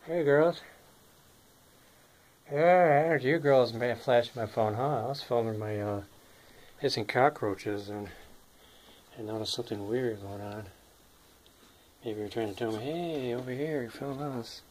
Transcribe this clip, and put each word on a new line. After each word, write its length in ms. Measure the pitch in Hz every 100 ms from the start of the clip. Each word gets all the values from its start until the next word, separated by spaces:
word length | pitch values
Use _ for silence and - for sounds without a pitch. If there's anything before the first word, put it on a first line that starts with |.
| -
Hey, 180 | 170
girls. 380 | 143 143 160 170 - - - _ _ _ _ _ _ _ _ _ _ _ _ _ _ _ -
Yeah, 600 | 143 170 180 175 143 160
there's 140 | 156
you 140 | 127 160
girls 340 | 143 135 120
may 180 | 113 120
have 120 | 113
flashed 340 | - 123 117 123
my 120 | 107
phone, 260 | - 107
huh? 320 | 107 139 139 113
I 40 |
was 120 | 139
filming 380 | - 120 113 107
my, 200 | 107 107
uh, 220 | 104 101 98 - - - - - - -
hissing 260 | 139 - 104
cockroaches 840 | 123 139 147 110 95 - 104 101
and 200 | 104 101 87 - - _ _ - - - - _ -
I 20 |
noticed 320 | 107 110 107
something 340 | - 117 104 101
weird 340 | 120 127 107
going 200 | 101 101
on. 240 | 104 104 101 - _ _ _ _ _ _ _ _ - _ _ _
Maybe 180 | 123 107
you're 80 | 104
trying 200 | 117 110
to 60 | 98
tell 160 | 117
me, 120 | 110
"Hey, 520 | 127 165 170 156 127 120
over 160 | 127
here, 360 | 127 151 151 120
film 280 | - 139 135 147 131
us." 240 | 113 - -